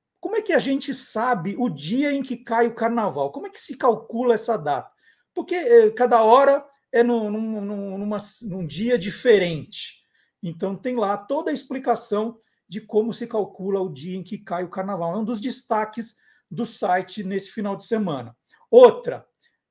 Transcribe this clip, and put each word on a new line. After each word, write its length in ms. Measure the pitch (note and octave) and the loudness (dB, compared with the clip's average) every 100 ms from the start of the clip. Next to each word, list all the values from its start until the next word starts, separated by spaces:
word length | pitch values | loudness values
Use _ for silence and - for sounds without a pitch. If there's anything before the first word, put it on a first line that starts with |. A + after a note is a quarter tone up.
| _ _ | _ _
como 160 | F4+ A4 | -4 -4
é 60 | |
que 100 | G#4+ | 0
a 80 | D#4 | 0
gente 320 | F#3+ C#4 D4 | 2 -4 -4
sabe 640 | - - G#3+ B3 A3+ E3+ G3+ | -8 -6 -4 -2 -2 -4 -4
o 100 | A#3+ | -4
dia 440 | C#3+ D3 B3 D4 | -4 -4 -2 0
em 100 | C#4 | -2
que 140 | C4+ A#3 | -6 -10
cai 320 | - A#3 A#3 | -4 0 0
o 60 | |
carnaval? 580 | A#3 A#3 A#3 G3+ C#3+ C#3 | 0 -2 -2 -2 -2 -6
Como 140 | C#4 G4 | -6 -10
é 40 | |
que 80 | - | -8
se 180 | - B3+ | -8 -2
calcula 580 | C4 G#3+ - A#3 B3 | 0 0 -4 -4 0
essa 220 | A3+ - G#3+ | 0 0 -4
data? 340 | D3 C3+ - _ _ _ _ | -2 -4 -6 _ _ _ _
Porque, 200 | - - | -10 -6
é, 360 | F4 C#4 A#3 G#3+ | -2 6 8 8
cada 320 | A3 B3 A#3 | 4 4 6
hora 420 | A3 C4 C#4 C#4 - _ - | 8 8 8 4 -2 _ -2
é 100 | A3+ | 2
num, 280 | A#3+ A#3 G#3+ | 2 2 -2
num, 300 | G#3+ A3 G#3+ | -4 -6 -6
num, 380 | G3+ G3+ G3+ F#3+ | -6 -8 -8 -6
numa, 200 | G#3 G#3 - - | -6 -6 -8 -12
num 240 | A3+ F#3+ E3 | -10 -8 -8
dia 320 | D#3+ A#3 B3 | -4 0 0
diferente. 1080 | F#3+ - B3+ G#3 F3 D#3 C3 - - - _ _ _ - | -2 -2 6 6 4 -4 -8 -10 -10 -12 _ _ _ -12
Então, 340 | E3+ E3 F#3+ G3 | -12 -6 -6 -6
tem 180 | B3+ | -6
lá 220 | B3 G3+ G3+ | -2 -2 -2
toda 340 | G3+ C#4+ F4 | -2 -4 -2
a 40 | |
explicação 840 | D4 - C4 C4 A3+ - G#3 A3+ A#3 _ _ - | -4 -6 -6 -2 -2 -2 -4 -4 -8 _ _ -14
de 140 | G3 | -14
como 320 | - G#3+ A#3 | -2 -2 0
se 140 | - A#3 | -4 -6
calcula 540 | A3 F#3+ - F#3+ G3 | -4 -4 -6 -4 -2
o 120 | F#3+ | -4
dia 240 | C#3 E3+ F#3 | -8 -10 -10
em 60 | |
que 160 | F3+ G#3 | -10 -12
cai 260 | - F3+ | -8 -6
o 60 | F3+ | -6
carnaval. 440 | F#3+ F#3+ F#3+ E3+ | -6 -6 -4 -4
É 40 | G3 | -4
um 60 | |
dos 140 | A3 A3+ | -4 -4
destaques 800 | A#3 - - G#3+ G#3+ A#3 A3+ - _ _ - | -6 -8 -2 -2 -2 -8 -12 -14 _ _ -14
do 140 | D#3 | -8
site 580 | A#3+ - G3 F#3 F#3 - | -8 -4 0 0 -2 -8
nesse 280 | F#3 G3 F#3+ | -6 -6 -8
final 260 | - G3+ G3 | -8 -6 -6
de 80 | |
semana. 500 | - A3 F#3+ C#3 A#2 - _ _ - | -4 -2 -2 -4 -8 -18 _ _ 6
Outra, 540 | A#3 B3 - E3 B2+ _ _ _ _ _ | 10 10 8 -6 -10 _ _ _ _ _